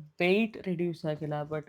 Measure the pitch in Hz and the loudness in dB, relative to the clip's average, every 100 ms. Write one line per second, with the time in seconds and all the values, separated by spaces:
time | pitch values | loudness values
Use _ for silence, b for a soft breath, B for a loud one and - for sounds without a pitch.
0 | 151 - 180 196 226 - 185 170 175 160 | -10 0 4 4 2 -2 -4 -2 -2 -2
1 | 156 147 151 147 147 156 | -2 -2 -2 -4 -4 -6